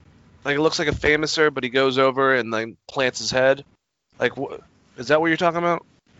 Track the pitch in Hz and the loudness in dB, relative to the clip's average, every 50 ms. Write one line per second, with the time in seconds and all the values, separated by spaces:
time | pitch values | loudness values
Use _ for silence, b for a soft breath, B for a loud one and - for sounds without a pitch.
0 | _ _ _ _ _ _ _ _ - 143 143 143 156 160 - - 170 147 139 - | _ _ _ _ _ _ _ _ -6 -4 0 0 0 0 0 0 -2 -2 -2 0
1 | - 147 151 151 156 147 - 160 156 151 139 131 127 123 113 135 135 135 127 131 | 2 2 2 2 0 -2 0 2 2 2 0 0 -4 -2 0 2 2 2 2 2
2 | 135 135 127 131 135 135 131 127 113 113 113 110 113 113 101 _ _ - - 143 | 2 2 2 2 2 2 2 2 0 -2 -4 -4 -4 -6 -10 _ _ -10 -4 -2
3 | 135 127 120 - 113 104 - 127 127 135 139 139 139 _ _ _ _ _ _ _ | -2 -2 -2 -4 -6 -4 0 2 4 2 2 0 -2 _ _ _ _ _ _ _
4 | _ _ _ - 117 120 120 123 131 - - - - _ _ _ _ _ _ - | _ _ _ -4 -4 -4 -4 -4 -10 -10 -10 -14 -18 _ _ _ _ _ _ -8
5 | 127 113 147 156 165 165 160 156 185 170 160 170 175 175 170 - - _ _ _ | -2 0 2 2 2 2 0 0 0 0 0 0 0 -2 -2 -2 -6 _ _ _
6 | _ _ _ - | _ _ _ -20